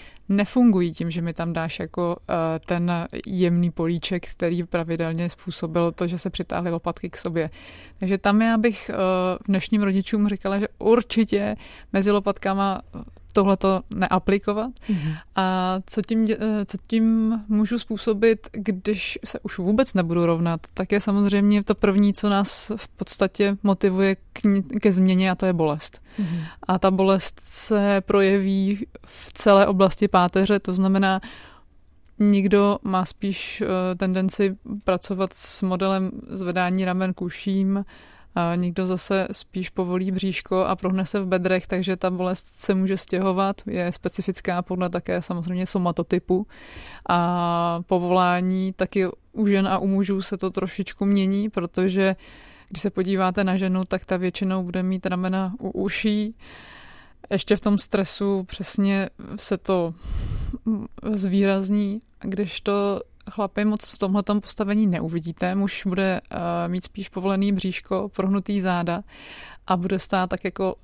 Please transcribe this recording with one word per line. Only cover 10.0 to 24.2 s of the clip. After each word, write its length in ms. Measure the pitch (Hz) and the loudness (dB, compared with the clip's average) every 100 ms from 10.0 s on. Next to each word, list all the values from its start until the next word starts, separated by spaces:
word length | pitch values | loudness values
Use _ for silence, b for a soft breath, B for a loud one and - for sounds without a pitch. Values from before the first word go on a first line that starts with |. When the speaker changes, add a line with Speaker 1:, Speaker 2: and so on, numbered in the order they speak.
| - 214 208 | 0 0 0
Speaker 1:
říkala, 320 | 202 196 196 | 0 -2 -2
že 80 | 208 - | -4 -2
určitě 760 | 214 233 - 226 214 202 208 214 B B B | 2 4 4 0 2 0 -2 -6 B B B
mezi 180 | 196 196 | 0 2
lopatkama 680 | 208 202 196 196 196 196 190 - - - - - | 2 2 -2 -2 0 0 -2 -8 -16 -16 -18 -2
tohleto 480 | - 196 190 190 185 - - | 2 4 4 4 2 -2 -2
neaplikovat. 760 | 185 185 - 196 208 208 240 - B | 2 2 2 0 0 -4 -4 -6 B
Speaker 2:
Mhm. 240 | 185 156 156 B - | -2 -2 -6 B -2
Speaker 1:
A 400 | 185 185 185 185 - | 0 0 0 -2 -4
co 160 | - | -4
tím 240 | 190 226 220 | -2 0 0
dě-, 120 | - | 0
eh, 260 | 220 214 202 | -2 -2 -4
co 120 | 190 - | -8 -4
tím 520 | 226 220 226 220 226 208 | 0 2 2 0 -2 0
můžu 320 | 208 214 233 | 0 0 -2
způsobit, 680 | - 180 - 208 226 220 - | -4 -4 -2 2 4 2 -2
když 680 | 226 202 185 208 202 - - - | -6 -4 -2 -2 -2 -4 -8 -8
se 140 | - | -8
už 180 | - - | -8 -4
vůbec 360 | 180 220 262 | 2 4 4
nebudu 320 | 185 165 175 170 | 2 2 2 2
rovnat, 360 | 165 170 170 - | 2 0 -2 -6
tak 180 | - 190 | -8 0
je 80 | 202 | 0
samozřejmě 640 | 208 202 202 202 202 208 | 2 2 4 4 4 4
to 120 | 196 202 | 2 2
první, 380 | 214 196 202 | 4 4 4
co 160 | 196 208 | 2 2
nás 420 | 196 196 - - 220 | 2 0 -4 -8 -10
v 120 | - | -10
podstatě 680 | - - - 190 - 202 196 | -10 -6 0 0 2 0 2
motivuje 520 | 202 190 196 185 196 190 | 2 2 2 2 2 0